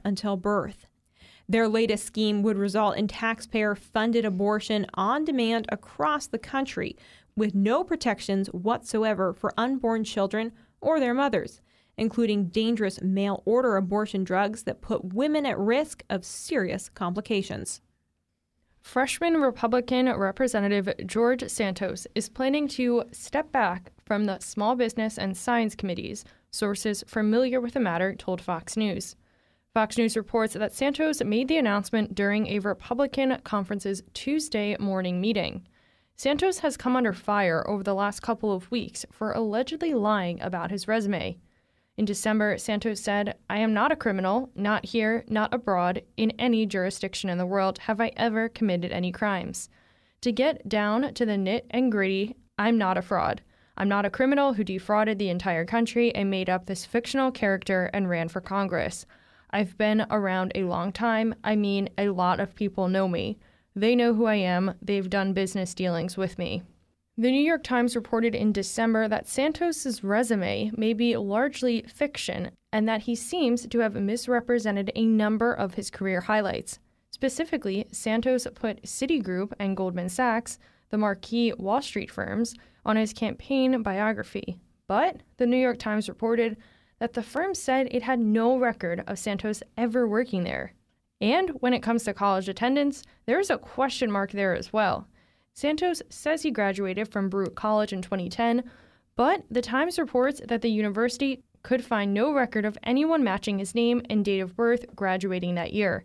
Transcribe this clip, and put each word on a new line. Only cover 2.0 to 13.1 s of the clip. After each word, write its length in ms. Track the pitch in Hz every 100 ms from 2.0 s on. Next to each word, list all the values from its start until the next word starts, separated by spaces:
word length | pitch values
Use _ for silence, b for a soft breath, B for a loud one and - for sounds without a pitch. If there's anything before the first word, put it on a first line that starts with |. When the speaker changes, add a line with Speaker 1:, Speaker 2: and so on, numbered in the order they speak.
| -
Speaker 1:
scheme 360 | 214 214 208
would 160 | 214 196
result 400 | 202 196 208 -
in 100 | 208
taxpayer-funded 1160 | - 226 220 - 226 208 202 - 220 226 233 220
abortion 640 | 185 202 214 - 214 196 -
on 300 | 196 277 311
demand 420 | 269 226 226 214
across 560 | 208 - - 302 294 -
the 140 | 226
country, 560 | - 277 269 - - - B B B -
with 180 | 214
no 300 | 196 202 269
protections 640 | 359 330 247 202 - 196 196
whatsoever 840 | 185 196 240 - 220 220 196 185
for 220 | - 214 -
unborn 480 | 233 269 240 226
children 500 | 214 - 196 214 226 b b b
or 180 | - 320
their 140 | 247
mothers, 480 | 247 277 196 - - b b b b
including 480 | 220 226 226 208 180
dangerous 540 | 220 226 233 202 -
mail-order 760 | 185